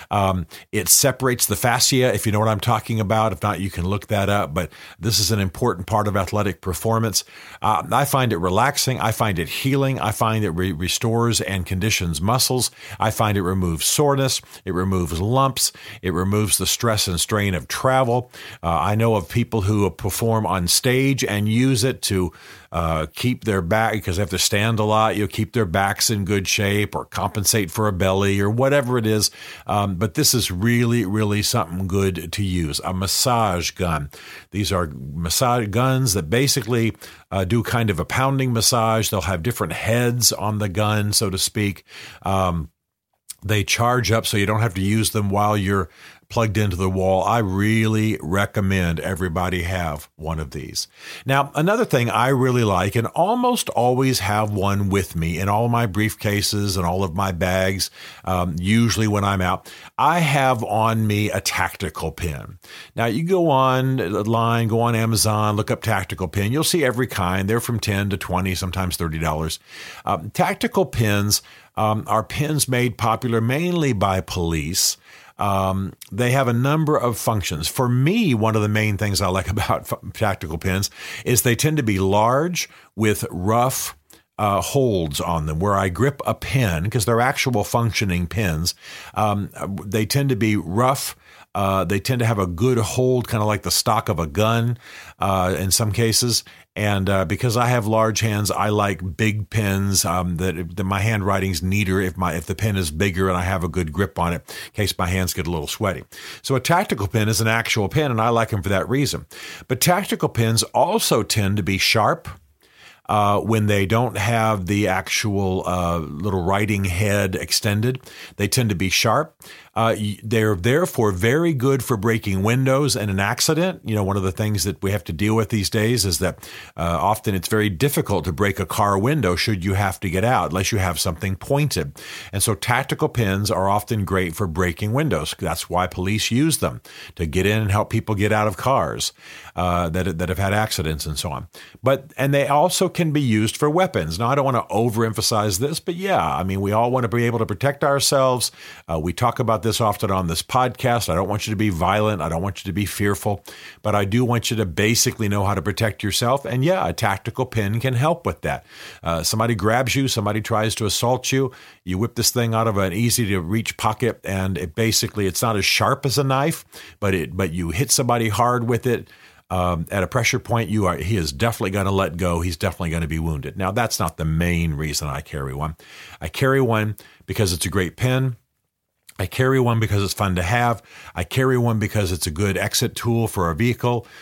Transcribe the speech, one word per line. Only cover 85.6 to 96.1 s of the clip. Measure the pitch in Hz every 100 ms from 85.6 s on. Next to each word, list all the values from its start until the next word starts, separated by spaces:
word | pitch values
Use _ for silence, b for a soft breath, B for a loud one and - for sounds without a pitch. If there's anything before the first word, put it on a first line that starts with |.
| 101 98
I | 98
grip | 87 135 - 117
a |
pin, | 110 - 135 110 80 98
'cause | 120 104
they're | 113
actual | 127 - 135 117
functioning | 101 120 117 98 101 87 85
pins. | 104 98 78 90 - B B B
Um, | - 107 101 98 - - 98
they | 101 110
tend | 104 139 139
to | 113
be | 110 104
rough | 80 98 127 131 - - B B B
uh, | 101 98 95
they | 87 98
tend | - 123
to | 113
have | 104
a | 90
good | 85 127 117
hold, | 104 - 127 127 113
kinda | 113
like | 107 104
the | 90
stock | - - 110 113
of | 82
a | 80
gun, | 78 110 117 117 120 B B B B
uh, | 95 95 92 80
in | 95
some | - 110
cases. | 104 113